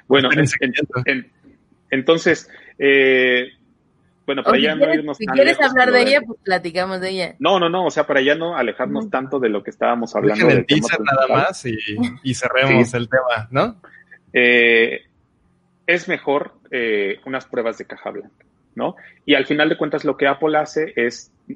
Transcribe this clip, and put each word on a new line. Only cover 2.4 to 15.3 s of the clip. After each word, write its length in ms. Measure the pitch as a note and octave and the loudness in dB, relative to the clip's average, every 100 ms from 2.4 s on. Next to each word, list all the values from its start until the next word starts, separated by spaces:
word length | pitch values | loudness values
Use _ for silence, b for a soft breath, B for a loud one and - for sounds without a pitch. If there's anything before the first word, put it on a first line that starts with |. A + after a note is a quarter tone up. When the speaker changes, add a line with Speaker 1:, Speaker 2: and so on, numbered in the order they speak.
| - B B - | -4 B B -2
Speaker 1:
Eh, 680 | C#3 C#3 C3 C3 B2+ B2 B2 - _ _ _ _ _ _ - | 2 4 4 4 2 0 -2 -12 _ _ _ _ _ _ -6
bueno, 160 | C#3 | -2
Speaker 3:
O 20 | |
Speaker 1:
para 140 | - C4+ | 2 2
Speaker 3:
si 60 | |
Speaker 1:
ya 100 | D3+ D#3 | 2 2
no 40 | |
Speaker 3:
quieres, 180 | C#4+ D#4+ | 2 0
Speaker 1:
irnos 200 | D4 - | -4 -8
Speaker 3:
si 80 | A3 | -2
Speaker 1:
tan 100 | C4 | 2
Speaker 3:
quieres 220 | D4 E4+ | 4 4
Speaker 1:
lejos 140 | C#4 | 2
Speaker 3:
hablar 140 | C4 B3+ | 4 4
Speaker 1:
con 60 | |
Speaker 3:
de 60 | B3 | 4
Speaker 1:
lo 60 | B3 | 4
de 60 | |
Speaker 3:
ella, 100 | C#4+ A#3 | 2 0
pues 120 | A3 | -8
platicamos 560 | - F#3 F3+ E3 F#3 F#3 | -4 -2 -2 -4 -4 -4
de 100 | F#3 | -6
ella. 260 | F#3+ F3 - | -4 -6 -2
Speaker 1:
No, 180 | D3+ F#3+ | 0 2
no, 120 | E3+ | 2
no, 160 | F#3 E3+ | 0 0
o 40 | |
sea, 160 | D#3 D3 | 0 0
para 140 | C#3 | 2
ya 140 | C3+ D3+ | 2 2
no 220 | E3 E3 | -2 -2
alejarnos 480 | A#2 - B2+ - A3 | -4 -2 -4 -4 -2
Speaker 3:
Ujú. 60 | |
Speaker 1:
tanto 280 | C#3 C3 C#3+ | -4 -2 -2
de 80 | A#2+ | 0
lo 160 | G#2 | -2
que 60 | - | -6
estábamos 440 | - A#2 A#2+ A2+ | -4 -2 -2 -4
hablando 320 | G#2 G#2 G#2+ - | -2 0 2 4
Speaker 2:
Dejen 40 | |
Speaker 1:
del 80 | - | 4
Speaker 2:
el 60 | - | 2
Speaker 1:
tema 160 | D3+ | 0
Speaker 2:
teaser 180 | A2+ E3 G#2+ | 0 -2 0
nada 200 | C3+ C3 | 0 2
Speaker 1:
principal. 160 | C3 | 2
Speaker 2:
más 240 | D#3 F#3+ B2+ | 0 -4 -8
y, 640 | A2 G#2+ G#2+ A#2+ B2+ C3+ | -8 -6 -4 -6 -4 -6
y 40 | |
cerremos 560 | B2 B2+ B2+ C3+ B2 A#2 | -4 -2 0 2 2 2
Speaker 1:
Sí. 60 | B2 | -2
Speaker 2:
el 100 | A#2 | -2
tema, 400 | C3 B2+ A2+ A2+ | -2 0 -4 -2
¿no? 320 | C3 G#3 A3 B B B B _ | -2 -2 -4 B B B B _
Speaker 1:
Eh, 680 | B2 A#2+ A#2+ A#2 A2+ A2+ - - _ _ | 0 4 4 4 4 2 -2 -12 _ _